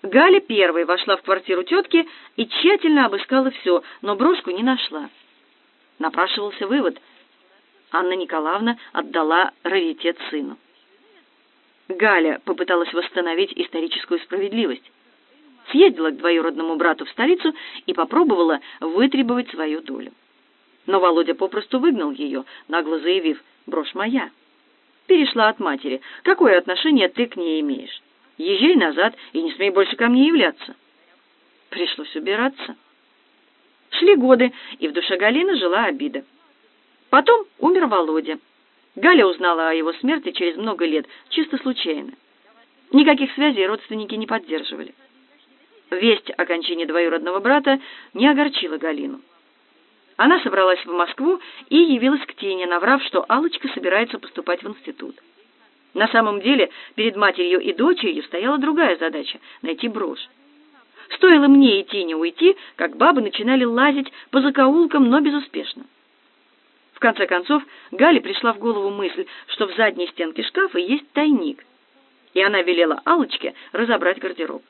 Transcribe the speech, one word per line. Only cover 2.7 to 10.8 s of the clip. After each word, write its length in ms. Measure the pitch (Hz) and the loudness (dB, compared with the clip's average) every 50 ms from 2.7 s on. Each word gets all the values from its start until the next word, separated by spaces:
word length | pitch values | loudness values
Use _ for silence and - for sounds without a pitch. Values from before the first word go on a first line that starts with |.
| 415 403 - 330 302 285 262 | 2 4 2 2 4 4 2
обыскала 460 | 220 196 196 - - 262 269 262 262 | 2 0 -6 -6 -2 0 0 0 0
всё, 320 | 262 - - 190 175 170 - - - - | -4 -4 0 0 0 0 0 -6 -20 -10
но 140 | - 202 208 | -6 -6 -4
брошку 360 | 202 240 320 359 - - 190 | 0 2 0 0 0 -4 -8
не 120 | 180 190 226 | -6 -2 -2
нашла. 460 | 262 262 247 - - 156 156 143 - _ _ _ _ _ _ _ _ _ _ _ _ _ _ _ _ _ _ | -2 0 -2 -4 -8 -8 -12 -14 -14 _ _ _ _ _ _ _ _ _ _ _ _ _ _ _ _ _ _
Напрашивался 680 | - 160 160 - 185 190 - 220 202 208 196 - 208 | -6 -4 0 0 -2 0 -2 -6 -6 -8 -8 -8 -4
вывод: 300 | 196 247 294 233 170 139 - _ _ _ _ _ _ _ _ _ _ _ _ _ _ _ _ _ _ | -2 -2 0 0 -2 -4 -6 _ _ _ _ _ _ _ _ _ _ _ _ _ _ _ _ _ _
Анна 220 | - 165 185 180 180 | -4 -2 -2 -2 -4
Николаевна 640 | 185 175 - 175 160 151 156 175 202 220 233 233 - - - _ | -4 -6 -6 -6 -4 -4 -2 -4 -2 -2 -4 -4 -6 -12 -10 _
отдала 580 | - 160 - - 170 156 156 165 175 185 - _ _ _ | -8 -8 -4 -4 -2 0 2 2 2 2 0 _ _ _
раритет 540 | 175 190 196 170 165 151 - - 170 170 - - - | -4 -2 -2 -2 -2 -6 -4 -6 -6 -6 -6 -12 -10
сыну. 280 | - 151 139 139 127 _ _ _ _ _ | -8 -8 -8 -10 -14 _ _ _ _ _